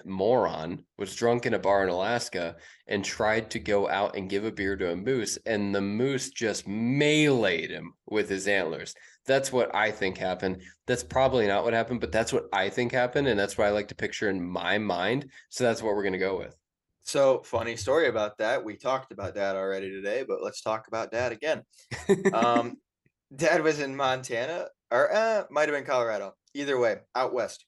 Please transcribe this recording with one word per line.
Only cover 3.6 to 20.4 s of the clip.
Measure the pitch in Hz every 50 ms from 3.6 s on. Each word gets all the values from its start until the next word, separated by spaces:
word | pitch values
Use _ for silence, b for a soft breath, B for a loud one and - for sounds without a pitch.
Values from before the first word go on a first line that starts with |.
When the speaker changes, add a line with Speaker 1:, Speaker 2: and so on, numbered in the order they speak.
| - - 104 101 98 -
Speaker 1:
out | 82 98 104 - -
and | 101 95 92
give | 98 101 104
a | 113 98
beer | - 101 95 98 98
to | 95 87
a | 85
moose, | 90 98 123 135 123 110 - - - -
and | 113 113 104 101 101 98
the | 101
moose | 98 98 101 110 123 135 139 131 135 -
just | - - 120 107 101 - -
meleeed | 95 98 110 117 120 131 143 147 147 151 156 156 151 135 120 107 95 87 82 82 87
him | 85 80 80 87 - _ _
with | - 104 107 101 92
his | 98 95 95 101
antlers. | 101 95 90 80 80 71 87 - - b b b b b b
That's | - 131 135 131 -
what | 131 127 113 - -
I | 101 107 107
think | 104 - 98 95 92 -
happened. | 92 92 92 90 - 92 92 92 B B B B _
That's | - 123 120 -
probably | - - 131 131 135 131 127 110
not | 101 98 101 82
what | 117 113
happened, | 113 113 120 127 117
but | 117 95 82
that's | 110 113 -
what | 135 117 - - -
I | 98 95 98
think | - - 123 117 127
happened, | 131 123 123 - 147 139 135
and | 113 101
that's | 98 101 - -
what | 110 104
I |
like | 104 104 101 -
to | -
picture | - 113 101 - - 110 104
in | 95 95
my | 87 87 90 90 87 87 95 107
mind. | 107 101 90 85 90 101 120 139 135 - B B B B
So | - - 127
that's | 120 113 107 110
what | 107 101
we're | 104 98
gonna | 98 92 92
go | 95 95 95 92
with. | 98 - - _ _ _ _ _ _ _ _ _ _
Speaker 2:
So, | - - 147 139 135 131 - -
funny | - - 113 117 117 113
story | 110 - - 135 160 165 131
about | 107 110 104 104 - -
that. | 110 107 127 143 -
We | 107 101 -
talked | - 127 131 131 - -
about | 101 98 98 95 -
that | 104 98 98 98 98
already | 95 98 95 95 98 95
today, | 95 95 98 101 110 131 135
but | - 101 -